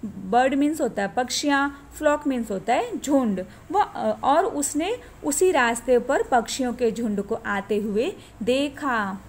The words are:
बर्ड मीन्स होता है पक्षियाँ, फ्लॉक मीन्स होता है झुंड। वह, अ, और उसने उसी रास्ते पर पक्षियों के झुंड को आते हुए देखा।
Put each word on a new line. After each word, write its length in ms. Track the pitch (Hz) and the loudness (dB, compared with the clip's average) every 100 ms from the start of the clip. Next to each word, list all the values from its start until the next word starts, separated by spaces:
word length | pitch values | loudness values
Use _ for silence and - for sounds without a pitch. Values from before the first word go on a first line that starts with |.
बर्ड 500 | 220 190 190 226 262 | -12 -10 0 2 4
मीन्स 260 | 277 294 320 | 4 2 2
होता 220 | 269 226 | -2 -2
है 60 | 196 | -4
पक्षियाँ, 800 | - 247 - 294 277 285 285 - - | -2 -2 -2 0 2 0 -4 -18 0
फ्लॉक 280 | 302 294 294 | 2 2 0
मीन्स 240 | 254 226 | -2 -2
होता 240 | 196 - | -4 0
है 240 | 262 480 359 | 0 0 -6
झुंड। 460 | 254 285 240 190 185 - - | 2 2 2 -2 -6 -14 -4
वह, 100 | 330 | 0
अ, 380 | 269 - 220 214 | 0 0 -4 0
और 200 | 226 294 | 2 4
उसने 540 | 415 285 285 294 339 494 - - | 2 0 -2 -2 -2 -4 -8 -8
उसी 280 | 302 285 370 | -4 2 4
रास्ते 460 | 311 240 233 - 247 | 4 2 0 2 2
पर 240 | 240 294 | 4 0
पक्षियों 500 | 453 247 226 - 247 | 2 2 2 -2 -4
के 200 | 240 240 | 0 0
झुंड 300 | 214 233 202 | 0 -2 -4
को 120 | 202 | -4
आते 420 | 226 214 202 196 214 | -6 -4 -4 -2 -2
हुए 360 | 202 202 285 427 - - | 0 0 -2 -4 -16 -8
देखा। 760 | 226 254 285 277 294 240 202 196 | 0 2 0 -2 -2 -2 -2 -6